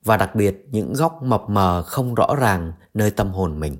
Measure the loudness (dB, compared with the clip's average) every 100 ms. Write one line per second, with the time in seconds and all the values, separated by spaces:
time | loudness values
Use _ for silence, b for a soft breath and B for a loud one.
0 | 2 2 2 2 0 0 -4 -4 -2 0
1 | -2 -2 -2 -2 0 2 2 2 -2 -4
2 | -2 0 0 2 2 2 -2 -10 b 0
3 | 0 2 -2 0 -4 -2 -6